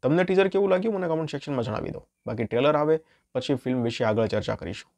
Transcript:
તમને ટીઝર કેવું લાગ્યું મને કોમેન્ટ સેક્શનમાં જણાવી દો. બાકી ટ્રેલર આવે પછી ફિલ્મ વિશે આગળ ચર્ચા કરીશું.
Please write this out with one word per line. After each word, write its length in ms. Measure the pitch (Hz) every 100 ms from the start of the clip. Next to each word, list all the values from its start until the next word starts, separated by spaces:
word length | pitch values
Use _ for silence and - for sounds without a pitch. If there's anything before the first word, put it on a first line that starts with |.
તમને 220 | 127 160
ટીઝર 240 | 185 190 190
કેવું 220 | 190 196
લાગ્યું 260 | 185 220 202
મને 120 | 180
કોમેન્ટ 240 | 160 156
સેક્શનમાં 320 | 143 - 135
જણાવી 260 | 113 107 -
દો. 180 | - - _ -
બાકી 180 | 113
ટ્રેલર 320 | 110 113 139 151
આવે 240 | 151 160 _ _ _
પછી 220 | 127 127 143
ફિલ્મ 280 | 131 127
વિશે 200 | 117 120
આગળ 220 | 117 110 110
ચર્ચા 300 | 107 95 107
કરીશું. 360 | 85 - -